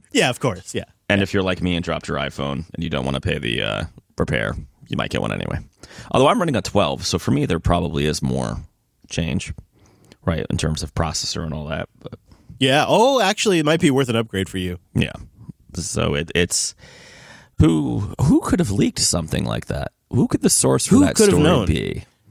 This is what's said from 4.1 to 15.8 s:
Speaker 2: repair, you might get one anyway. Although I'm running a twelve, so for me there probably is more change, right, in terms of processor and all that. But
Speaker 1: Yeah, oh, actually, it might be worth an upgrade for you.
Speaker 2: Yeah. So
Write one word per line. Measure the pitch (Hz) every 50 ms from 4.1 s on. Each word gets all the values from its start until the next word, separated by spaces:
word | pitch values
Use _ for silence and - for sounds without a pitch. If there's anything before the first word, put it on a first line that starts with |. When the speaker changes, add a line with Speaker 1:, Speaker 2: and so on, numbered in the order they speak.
| _ -
Speaker 2:
repair, | 82 - 78 58 52 50 - - - - _ _ - -
you | -
might | 71 52 -
get | - 55
one | 50 53 50
anyway. | 50 50 50 - - - - _ _ - - - - - -
Although | - 120 135 151
I'm | - -
running | 175 165 127
a | 98 -
twelve, | - - 104 90 73 67 - 85
so | - - 85
for | - 110
me | 131 143 143
there | - 87 85
probably | - - 87 85 87 78 76 71 73
is | 78 76 - 78
more | 65 62 65 60 53 - - - - _ _ _ _ _ _ - -
change, | - - 82 69 69 - - - - - - _ _ _ _ _ _ _ _ _ - _ _
right, | - 82 - - -
in | - 82
terms | - 80 78 - 85
of | 78 -
processor | - 82 78 78 - - - - 78 80
and | 80 71
all | 78 73
that. | 76 73 82 - - _ _
But | - - - - _ _ - _ _ - - -
Speaker 1:
Yeah, | 131 131 135 151 143 95
oh, | 147 196 233 269 277 247
actually, | 196 190 214 - - 214 185 165
it | 151
might | 147 165 165
be | 165 147
worth | 127 135 135 120
an | 110
upgrade | 113 117 113 - 95 95 -
for | - 95
you. | 90 90 85 85 - _ _
Speaker 2:
Yeah. | - - - - - - - _ - - - - _ _ - -
So | 82